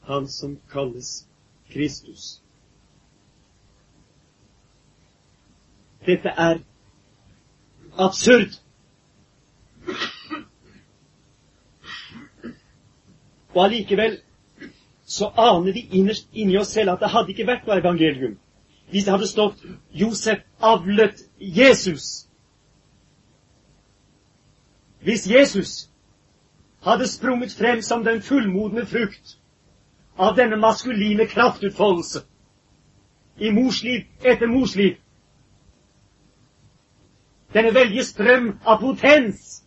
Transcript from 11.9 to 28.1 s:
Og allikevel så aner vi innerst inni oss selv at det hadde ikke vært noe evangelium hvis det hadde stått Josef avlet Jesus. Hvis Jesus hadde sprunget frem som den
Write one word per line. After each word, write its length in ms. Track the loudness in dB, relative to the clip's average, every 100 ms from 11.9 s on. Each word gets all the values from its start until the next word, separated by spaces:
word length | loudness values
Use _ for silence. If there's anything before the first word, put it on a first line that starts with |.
| -20 -20 -20 -20 _ -20 -20 _ _ _ _ _ _ _ _ _
Og 140 | 0
allikevel 560 | 0 0 -2 0 -2 -4 _ _ _ _ -20 _ _ _ _
så 220 | -2 0
aner 400 | 4 4 4 0
vi 140 | -6 -2 2
innerst 320 | 2 0 -10
inni 240 | -4 0 0
oss 140 | 0
selv 240 | -2 0
at 80 | 0
det 80 | 0
hadde 240 | 0 -2
ikke 140 | -4 -4
vært 160 | -4 -2
noe 140 | 0
evangelium 560 | 0 2 0 0 -8 -10 _ _ _ _ _
hvis 140 | -4
det 80 | 0
hadde 140 | 0 0
stått 340 | -2 -2 -4 -20 -20 _
Josef 440 | -4 -4 -2 -4 -4 _ _
avlet 640 | 2 2 0 2 0 0 -20 _
Jesus. 880 | -6 4 6 6 0 -8 -12 -16 -20 _ _ _ _ _ _ _ _ _ _ _ _ _ _ _ _ _ _ _ _ _ _ _ _ _ _ _
Hvis 260 | -4 -4 4
Jesus 600 | 4 4 2 -6 -12 -20 _ _ _ _ _ _ _ _ _
hadde 260 | -2 0 0
sprunget 460 | -4 -4 -4 -6
frem 280 | -2 0 0
som 220 | -2 -4
den 180 | -2